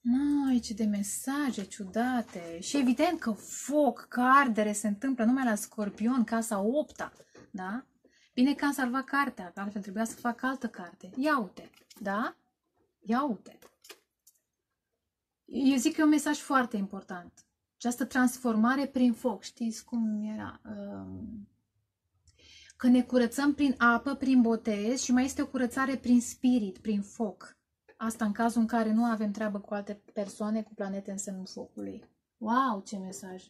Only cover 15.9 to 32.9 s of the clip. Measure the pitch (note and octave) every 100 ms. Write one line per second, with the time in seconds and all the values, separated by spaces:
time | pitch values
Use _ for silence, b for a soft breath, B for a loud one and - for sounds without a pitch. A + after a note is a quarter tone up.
15.9 | D#4+ D#4 D4+ D4+ D4 - C4+ A#3+ G#3 G3
16.9 | F#3+ - F3+ F3 _ _ _ _ _ A#3+
17.9 | A#3+ A#3 B3+ B3+ - A#3+ A3 A3+ C4+ C#4
18.9 | C4 B3 A3+ B3+ G3 - - A3+ A3 -
19.9 | A#3+ A3 G#3+ G#3+ G#3+ - - - G#3 G2+
20.9 | F#2+ F#2+ F#2+ G2+ A2+ - _ _ _ _
21.9 | _ _ _ _ B B B B _ B3+
22.9 | B3 B3 B3 A#3 - C#4+ C#4+ C#4+ B3 A#3+
23.9 | A#3 C#4+ A#3+ B3+ C4 A3+ A3+ A3+ G3+ G#3
24.9 | C4 - B3 C4+ - C#4 B3+ B3 C4+ C4+
25.9 | C4+ A#3 B3 A#3 - B3+ B3 G3+ F#3 -
26.9 | G#3 G3 - G#3+ F#3 - _ _ _ _
27.9 | _ A3+ - G#3+ G3+ A#3 A#3 A3+ A#3 A3
28.9 | G#3+ A#3+ A3 G#3+ G3+ G#3+ G3+ - G#3 G3+
29.9 | G3+ - - G3+ - G#3+ A3 A3 - G3
30.9 | G3 G3 G3 - F#3+ F#3 - - G#3+ G3
31.9 | G3 - _ _ _ G#3+ A#3+ C4+ G3+ -